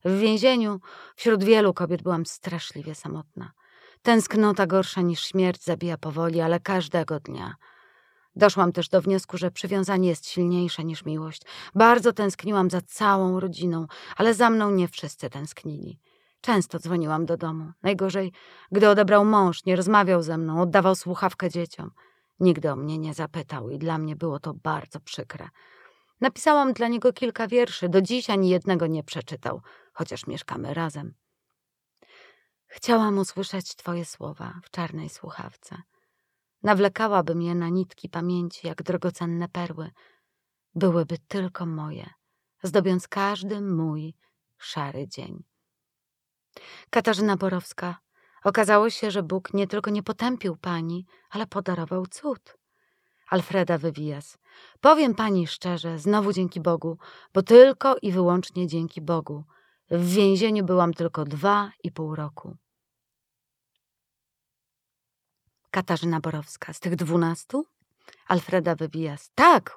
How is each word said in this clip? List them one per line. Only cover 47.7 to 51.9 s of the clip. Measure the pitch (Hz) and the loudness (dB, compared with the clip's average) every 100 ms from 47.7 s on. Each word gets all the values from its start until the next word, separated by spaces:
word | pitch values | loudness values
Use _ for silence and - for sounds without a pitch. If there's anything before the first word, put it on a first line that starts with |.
| - 180 175 _ _ _ _ | -12 -12 -12 _ _ _ _
Okazało | 202 202 208 208 220 | -2 0 4 4 4
się, | - 214 | -2 -4
że | 196 | -4
Bóg | 165 185 - | -4 -6 -4
nie | 196 190 | -4 -2
tylko | 208 214 | -4 -4
nie | 208 | -4
potępił | 196 208 240 247 190 160 | -4 -4 -4 -4 -6 -6
pani, | 180 170 165 175 180 _ _ | -6 -6 -4 -8 -12 _ _
ale | 208 214 | -10 -6
podarował | 202 185 170 160 | -6 -4 -6 -4